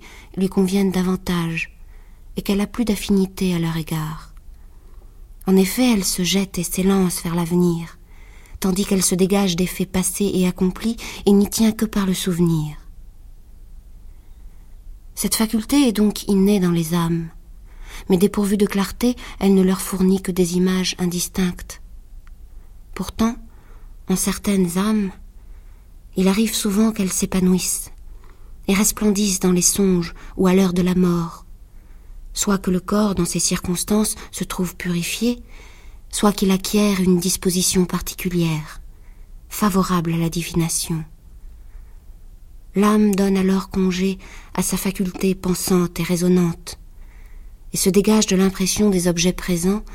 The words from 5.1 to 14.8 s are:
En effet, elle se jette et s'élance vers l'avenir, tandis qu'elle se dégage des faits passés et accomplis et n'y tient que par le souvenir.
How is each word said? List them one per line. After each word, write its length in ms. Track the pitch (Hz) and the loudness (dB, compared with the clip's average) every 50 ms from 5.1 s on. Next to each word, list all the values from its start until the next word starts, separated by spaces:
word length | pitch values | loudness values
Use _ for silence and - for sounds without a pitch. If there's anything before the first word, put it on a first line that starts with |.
| - - - - - - - | -20 -20 -20 -20 -20 -6 0
En 100 | 190 190 | 4 4
effet, 340 | 190 190 190 - 240 254 247 | 4 4 4 2 2 2 4
elle 140 | 233 196 185 | 4 2 0
se 180 | - - - 180 | -2 -2 -2 -2
jette 340 | 170 175 196 196 190 - | 0 0 0 -2 -2 -4
et 60 | 185 170 | -6 -6
s'élance 580 | - - 190 185 190 196 196 185 175 175 - | -4 -4 0 2 2 4 4 2 0 0 -4
vers 140 | - 175 165 | -4 -4 -2
l'avenir, 640 | 175 170 165 175 175 180 175 170 170 165 - - - - - - - - - - - - - - - | -2 -2 0 2 2 4 2 2 -2 -6 -12 -16 -20 -20 -20 -20 -20 -20 -20 -20 -20 -20 -20 -10 -4
tandis 240 | - 190 190 185 202 | -2 -2 0 -2 0
qu'elle 180 | - 196 190 180 | 0 0 0 2
se 100 | - 190 | 2 2
dégage 440 | 175 190 175 202 196 202 190 170 | 2 2 4 4 2 2 2 0
des 100 | 165 185 | 0 -2
faits 240 | 170 - - 185 - | -2 -2 -4 -4 -2
passés 400 | - 185 185 - - - 202 196 - | -2 -2 -2 -2 -2 -2 -2 0 2
et 140 | 185 180 | 2 2
accomplis 480 | 180 180 - 185 185 185 - - 226 226 - - - - - - | 0 0 0 -2 -2 -2 -2 -4 -4 -4 -4 -10 -12 -14 0 4
et 80 | 202 202 | 4 6
n'y 160 | 196 202 196 | 6 4 2
tient 240 | - - 226 220 214 | 2 2 2 2 2
que 120 | 220 226 | 0 -4
par 200 | 214 - 208 196 | -2 0 0 0
le 80 | 190 185 | 0 0
souvenir. 640 | 180 - 190 175 165 175 170 165 156 151 151 147 - - - - - - - - - - - - - - - - - - - - - - - - - - - - - - - - - - - - - - - - - | -2 -2 -2 0 2 2 2 2 0 -2 -4 -8 -14 -16 -18 -20 -20 -20 -20 -20 -20 -20 -20 -20 -20 -20 -20 -20 -20 -20 -20 -20 -20 -20 -20 -20 -20 -20 -20 -20 -20 -20 -20 -20 -20 -20 -20 -20 -20 -20 -20 -20 -18